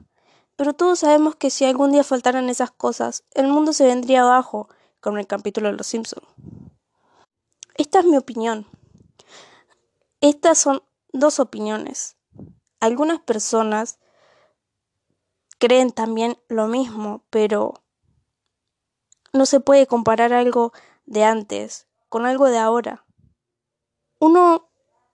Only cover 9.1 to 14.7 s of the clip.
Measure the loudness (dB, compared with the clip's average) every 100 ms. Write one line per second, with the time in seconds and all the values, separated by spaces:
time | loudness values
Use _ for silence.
9.1 | _ _ -20 -20 _ _ _ _ _ _
10.1 | 0 0 2 2 2 0 -2 _ _ _
11.1 | 0 0 0 -4 -6 -8 -8 -10 -14 -16
12.1 | _ _ -20 -20 _ _ -4 -2 0 -2
13.1 | -2 -4 -6 -4 -2 -2 -4 -6 -12 _
14.1 | _ _ _ _ _ _